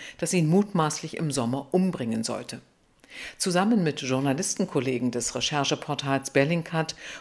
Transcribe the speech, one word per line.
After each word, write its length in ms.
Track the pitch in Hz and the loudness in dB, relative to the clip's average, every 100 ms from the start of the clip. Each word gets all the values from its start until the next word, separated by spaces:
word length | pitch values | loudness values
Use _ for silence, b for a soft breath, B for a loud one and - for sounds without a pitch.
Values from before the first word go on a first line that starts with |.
| B B | B B
das 160 | 170 | -2
ihn 140 | 185 156 | 2 4
mutmaßlich 680 | 180 202 175 151 - 160 - | 4 4 2 0 0 -6 -4
im 140 | 156 | -4
Sommer 380 | 135 117 135 143 | -2 -2 -2 0
umbringen 520 | 185 185 170 117 113 | 2 2 0 -4 -2
sollte. 360 | 113 107 - 127 - _ _ _ - B B B | -4 -6 -8 -14 -16 _ _ _ -20 B B B
Zusammen 460 | 190 175 202 233 | 0 2 4 4
mit 180 | 160 - | 4 0
Journalistenkollegen 1080 | 127 131 139 131 - - 185 147 131 123 123 | 0 0 2 0 -2 -2 0 0 0 0 0
des 240 | 120 - 127 | -2 -4 -2
Rechercheportals 960 | - 151 135 151 - 147 139 135 135 | -2 0 0 -2 -2 -4 0 -2 0
Bellingcat, 640 | 143 143 170 160 160 151 - B B | 2 2 2 -2 -2 -4 -6 B B